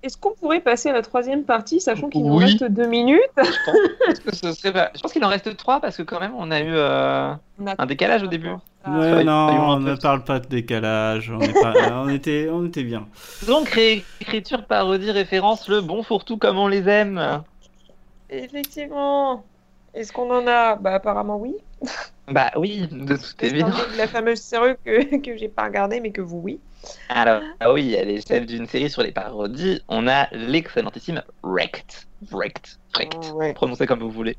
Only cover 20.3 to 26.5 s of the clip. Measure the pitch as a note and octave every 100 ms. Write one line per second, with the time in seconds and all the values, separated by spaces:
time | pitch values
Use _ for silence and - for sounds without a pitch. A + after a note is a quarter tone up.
20.3 | B3 B3 A#3+ A3+ G#3+ G3 F#3+ G#3 G3+ G#3
21.3 | G#3 A#3 G4+ - - C4 - - - -
22.3 | C#3 B2+ - F#3 G#3 E3+ C3+ C#3 C#3+ -
23.3 | - - C3+ F#3 G3 A#3+ A3+ A3 A#3 A3+
24.3 | A3+ - A#3 B3 C4 - A3+ C#4+ C#4+ -
25.3 | A3+ G#3+ G#3+ G#3+ G3+ G3+ A#3 A3+ G3+ F3+
26.3 | E3+ E3+